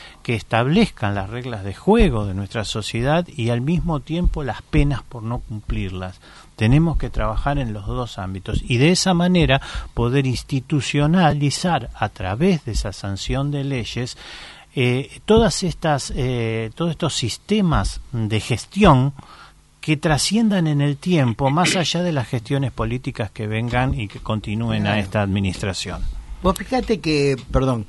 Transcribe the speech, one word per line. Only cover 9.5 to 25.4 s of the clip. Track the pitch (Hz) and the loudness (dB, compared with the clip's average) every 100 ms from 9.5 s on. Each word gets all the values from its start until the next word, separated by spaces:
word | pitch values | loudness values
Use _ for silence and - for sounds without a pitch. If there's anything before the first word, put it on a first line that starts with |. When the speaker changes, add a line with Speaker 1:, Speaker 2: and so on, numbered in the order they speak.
| 135 - - - | 2 0 -10 -6
Speaker 1:
poder | - 117 135 135 | -2 0 2 0
institucionalizar | 117 - 139 - 151 - 143 147 180 165 147 143 - 180 160 120 | -2 -4 -4 -2 -2 0 2 4 4 4 4 0 0 0 -2 -4
a | - 107 | -4 -4
través | - 92 104 175 170 | -4 -4 0 2 2
de | - | -2
esa | 104 107 | -4 -4
sanción | 98 101 98 - 123 143 | -6 -6 -6 -4 -2 -2
de | 143 | -2
leyes, | 139 135 107 - 123 - - - - - - | -2 -4 -4 -6 -6 -8 -16 -18 -18 -20 -8
eh, | - 123 123 139 - | 0 2 2 -4 -4
todas | - 220 220 - | 4 6 4 2
estas, | 180 147 160 143 - - | -2 -2 0 0 -2 -2
eh, | 127 123 113 113 110 | 0 0 -2 -2 -4
todos | - 170 | -4 -4
estos | 151 151 | -2 -2
sistemas | - 120 - - 214 185 131 95 - - | -2 -4 -4 -2 2 2 2 0 -4 -6
de | 117 110 110 | -4 -2 -2
gestión | - 120 - 190 202 135 135 - - - - - _ _ | -2 -4 -4 4 6 6 4 -2 -12 -20 -20 -20 _ _
que | - 151 | -2 0
trasciendan | 165 147 - 208 226 202 160 | 2 2 2 2 4 4 2
en | 147 | 2
el | 143 143 | 2 0
tiempo, | - 175 127 110 139 | 2 4 4 2 2
más | 147 170 190 | 2 2 2
allá | 160 165 | 0 0
de | 175 | 0
las | 151 117 | -2 -2
gestiones | 127 113 139 135 | -4 -2 -2 -2
políticas | - 110 123 135 120 110 | -2 -4 -4 -6 -6 -6
que | - 107 | -6 -4
vengan | 110 117 120 131 131 | -2 0 0 0 -2
y | 104 | -6
que | - | -8
continúen | - 110 107 104 117 110 | -4 -4 -2 -4 -2 0
a | 104 | 0
Speaker 2:
Claro. | 104 | 0
Speaker 1:
esta | 95 107 | 0 0
administración. | 101 98 | 0 2